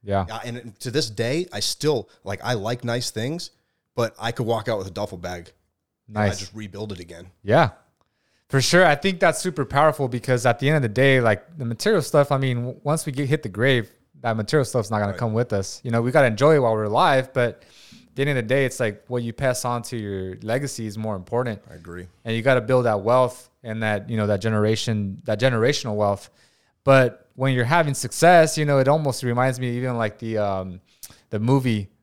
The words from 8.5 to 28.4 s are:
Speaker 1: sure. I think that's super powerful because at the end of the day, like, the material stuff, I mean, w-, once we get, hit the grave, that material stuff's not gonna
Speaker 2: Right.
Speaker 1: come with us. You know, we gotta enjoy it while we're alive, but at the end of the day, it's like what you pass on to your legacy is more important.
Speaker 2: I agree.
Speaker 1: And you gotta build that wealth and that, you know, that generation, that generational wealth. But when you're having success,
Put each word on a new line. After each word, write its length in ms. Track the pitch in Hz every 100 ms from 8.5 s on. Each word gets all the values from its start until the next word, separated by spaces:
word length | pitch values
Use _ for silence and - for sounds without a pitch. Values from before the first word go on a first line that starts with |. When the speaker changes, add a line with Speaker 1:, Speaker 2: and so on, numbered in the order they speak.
| 135
Speaker 1:
sure. 240 | 127 170 180
I 100 | 143
think 240 | 196 175
that's 220 | 175 151
super 240 | 185 151 139
powerful 420 | 143 156 151 135
because 380 | 120 - 123 120
at 140 | 117
the 100 | 135
end 80 | 156
of 40 |
the 60 | 120
day, 320 | 104 139 131
like, 380 | 117 101 - -
the 80 | 120
material 360 | 117 - 214
stuff, 300 | 135 151 139
I 60 | 139
mean, 200 | 135 120
w-, 200 | 123 -
once 220 | 143 160 -
we 60 |
get, 160 | 131 139
hit 160 | 156
the 60 | -
grave, 420 | 92 127 127 107 _ _ _
that 160 | 120 110
material 260 | 104 156
stuff's 260 | 127 - 104
not 100 | 110
gonna 120 | 101
Speaker 2:
Right. 80 | 98
Speaker 1:
come 140 | 117
with 180 | 110 123
us. 300 | 101 95 -
You 80 | 127
know, 100 | 117
we 100 | 117
gotta 160 | 143 131
enjoy 280 | 110 143 156
it 40 |
while 120 | 123
we're 120 | 110 107
alive, 480 | 113 175 135 131
but 300 | - 120 - _ - -
at 240 | - _ -
the 60 |
end 80 | 139
of 40 | 135
the 40 |
day, 240 | 110 135 131
it's 140 | -
like 240 | 117 101 _
what 160 | 123
you 80 | 117
pass 320 | 110 135 127
on 180 | 123 120
to 140 | 110 120
your 380 | 104 98 92 92
legacy 440 | 107 123 139 - 110
is 100 | 104
more 180 | 110 101
important. 460 | 87 117 123 101 -
Speaker 2:
I 60 | 85
agree. 320 | 85 87 87 _ 113
Speaker 1:
And 100 | 113
you 60 |
gotta 180 | 117 127
build 260 | 110 131 120
that 160 | 107
wealth 480 | 98 127 123 - - _
and 200 | 117 110
that, 260 | 110 104 98
you 80 | 113
know, 100 | 104
that 140 | 101
generation, 800 | 110 107 107 110 - 110 98 95 -
that 140 | 107
generational 560 | 127 120 117 - 123 104
wealth. 340 | 104 98 - _ _ _ _ _
But 460 | - 135 123 - _ -
when 180 | 131
you're 120 | 127 117
having 280 | 135 151
success, 640 | 139 120 - 165 180